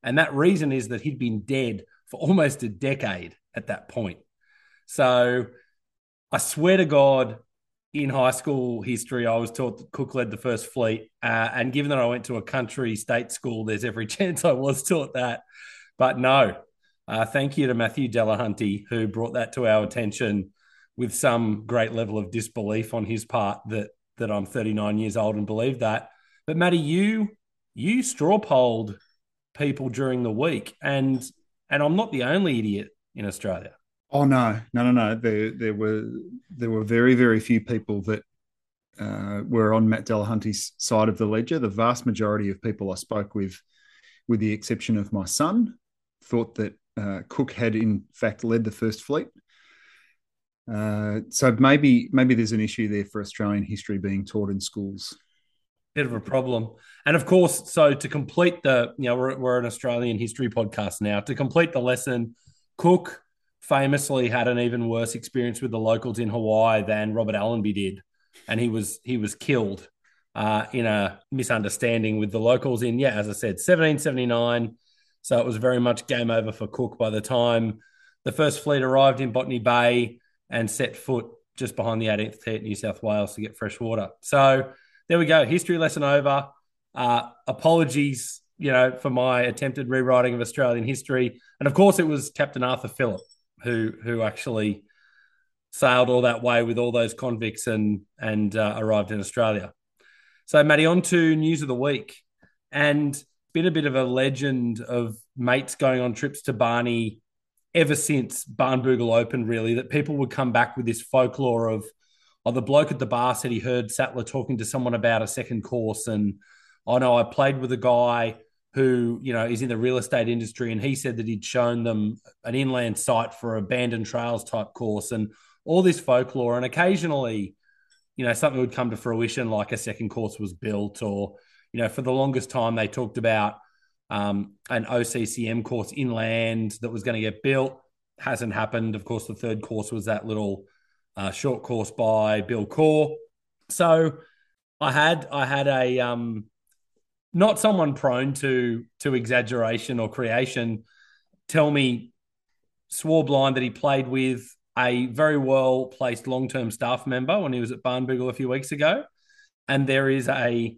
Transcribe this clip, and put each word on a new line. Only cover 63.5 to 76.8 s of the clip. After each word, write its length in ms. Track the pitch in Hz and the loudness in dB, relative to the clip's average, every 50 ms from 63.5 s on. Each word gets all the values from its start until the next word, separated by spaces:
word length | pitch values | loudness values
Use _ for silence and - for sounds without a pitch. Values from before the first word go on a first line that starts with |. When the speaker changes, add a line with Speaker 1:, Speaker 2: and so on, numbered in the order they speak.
| _ _ | _ _
Speaker 1:
famously 680 | - - 147 135 139 135 143 139 139 - 139 131 123 117 | -2 0 2 2 4 2 2 0 0 0 0 0 0 2
had 200 | 117 120 117 123 | 0 0 2 2
an 100 | 123 120 | 2 0
even 300 | 120 120 117 120 117 113 | 0 0 0 -2 -2 -2
worse 260 | 113 113 117 117 - | -2 -2 -2 -4 -6
experience 480 | 117 - - - 127 120 120 117 - | -10 -10 -6 -4 -2 -2 -2 -4 -4
with 80 | 131 120 | -6 -6
the 80 | 113 113 | -4 -2
locals 400 | 110 110 113 113 - 123 107 113 | 0 2 0 0 0 -4 -4 -4
in 100 | 120 110 | -4 -4
Hawaii 540 | 104 120 113 110 107 110 113 113 110 107 | -2 -2 0 2 4 4 4 4 4 2
than 320 | 98 101 107 107 107 107 107 | 2 0 -2 -2 -2 -2 -2
Robert 220 | 113 113 107 104 | -2 -2 -2 -2
Allenby 360 | 101 104 113 117 113 104 107 | -2 -2 -2 -2 -2 -2 -2
did. 300 | 98 104 98 95 95 - - _ _ _ _ _ _ - - - | -2 -2 -4 -6 -6 -10 -16 _ _ _ _ _ _ -14 -8 -4
And 100 | 113 113 | -2 -2
he 100 | 120 117 | 0 0
was, 300 | 107 110 101 - - - - | -2 -2 -4 -6 -8 -12 -8
he 140 | 123 127 117 | -6 -4 -2
was 180 | 107 98 - | -4 -4 -6
killed, 520 | - - - 139 120 110 98 98 - - - _ _ _ _ _ _ _ _ - | -6 -2 0 0 2 0 -2 -6 -8 -14 -18 _ _ _ _ _ _ _ _ -6
uh, 320 | 107 107 107 107 107 - - | -4 -2 0 0 0 -2 -4
in 120 | - 127 117 | -4 -2 0
a 360 | 113 107 104 98 92 95 - _ - | 0 2 0 0 -2 -4 -8 _ -8
misunderstanding 840 | 139 131 120 - 123 110 104 101 - - 127 117 117 117 110 110 107 | -6 -4 -2 0 0 0 -2 -2 -4 -2 0 0 0 0 0 0 0
with 160 | 107 107 101 | -2 -2 -2
the 80 | 104 110 | -2 0
locals 420 | 110 117 127 123 - 135 123 113 | 2 4 2 2 2 0 -2 -2
in, 160 | 123 120 117 123 | -2 -2 0 0
yeah, 120 | 139 131 | 0 0
as 180 | 107 107 104 107 | 0 0 -4 -4
I 40 | |
said, 280 | 98 - - 107 92 - | -4 -4 -4 -4 -4 -2
seventeen 400 | - - 180 160 160 156 151 143 | 2 2 4 4 4 2 2 0
seventy-nine. 720 | - 156 131 127 127 120 117 117 120 120 120 120 117 113 117 _ _ _ _ _ _ _ _ _ | -2 -2 -2 0 0 0 2 2 2 2 0 0 -2 -4 -8 _ _ _ _ _ _ _ _ _
So 180 | - - 127 120 | -4 0 2 2
it 80 | 117 | 2
was 120 | 127 113 107 | 0 -2 0
very 200 | 123 127 127 123 | 0 2 2 2
much 300 | 120 123 117 - - - | 2 2 0 0 -2 -4
game 200 | 131 120 120 113 | -2 -2 0 0
over 220 | 113 113 110 110 | 0 0 0 -2
for 160 | 107 - 110 | -6 -8 -10
Cook 320 | 104 - - | -8 -4 -4